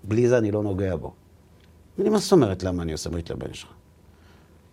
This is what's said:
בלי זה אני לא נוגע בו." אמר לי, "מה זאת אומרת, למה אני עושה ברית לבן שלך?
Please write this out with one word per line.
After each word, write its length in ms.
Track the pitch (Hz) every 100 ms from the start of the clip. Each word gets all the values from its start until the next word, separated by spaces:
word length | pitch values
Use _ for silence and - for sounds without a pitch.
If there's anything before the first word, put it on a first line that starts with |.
בלי 240 | 98 107 120
זה 100 | 123
אני 140 | 107
לא 120 | 107
נוגע 320 | 104 95 95 82
בו." 180 | - - _ - _ - - - - -
אמר 60 |
לי, 60 | 208
"מה 80 | 214
זאת 140 | -
אומרת, 320 | 190 113 92
למה 200 | 92 90
אני 80 | 82
עושה 180 | 78 82
ברית 200 | 85 82
לבן 240 | - -
שלך? 160 | - - - - _ - - - - - - _